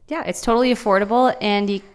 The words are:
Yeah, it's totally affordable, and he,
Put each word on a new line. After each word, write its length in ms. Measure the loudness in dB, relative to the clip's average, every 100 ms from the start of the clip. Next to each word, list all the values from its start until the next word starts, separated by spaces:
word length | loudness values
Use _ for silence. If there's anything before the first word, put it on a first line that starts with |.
| -12
Yeah, 160 | -8 -8
it's 160 | -6
totally 300 | 0 2 2
affordable, 640 | 0 2 2 2 2 2 0
and 280 | -2 0 -2
he, 140 | -4 -8